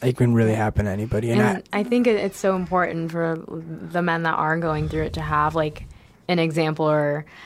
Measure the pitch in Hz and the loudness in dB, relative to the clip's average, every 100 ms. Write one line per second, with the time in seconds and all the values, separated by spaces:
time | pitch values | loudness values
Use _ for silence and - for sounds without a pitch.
0 | 131 123 123 117 110 110 107 104 104 98 | -2 2 4 4 4 2 0 0 0 -2
1 | 110 104 117 117 208 196 - 202 240 240 | -2 -2 2 4 4 2 -4 -4 0 2
2 | 240 208 196 - 196 190 175 180 175 165 | 4 2 0 0 0 0 0 0 0 -2
3 | 165 170 165 165 - 165 165 160 165 175 | -4 -2 -2 -2 -6 -12 -12 -12 -6 -2
4 | 175 165 165 - 156 165 165 151 156 156 | 0 0 0 0 0 0 0 -2 -2 -2
5 | 156 160 156 151 151 160 151 151 - - | -4 -6 -2 0 0 0 -2 -4 -16 -18
6 | - - - 175 165 156 156 156 156 151 | -20 -18 -2 0 2 2 0 0 2 2
7 | 147 147 151 - | 2 -2 -6 -16